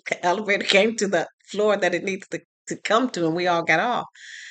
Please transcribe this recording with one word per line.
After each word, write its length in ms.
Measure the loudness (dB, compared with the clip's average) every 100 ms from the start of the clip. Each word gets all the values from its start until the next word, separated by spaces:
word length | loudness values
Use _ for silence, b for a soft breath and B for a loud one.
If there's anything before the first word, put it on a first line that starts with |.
| -6
the 160 | -2
elevator 400 | 0 0 0 0
<laughs> 120 | 4 4
came 200 | 4 2
to 120 | 0
the 200 | 0 -2 -8 -10
floor 300 | 0 2 2
that 180 | 0
it 100 | 0
needed 260 | -2 -6 -8
to, 80 | -12 -12 _ -14
to 80 | -10
come 280 | 0 0 0
to, 160 | 0 0
and 100 | 0
we 100 | 0
all 180 | 0
got 160 | 2 0
off. 260 | 0 -2 -6 B B B B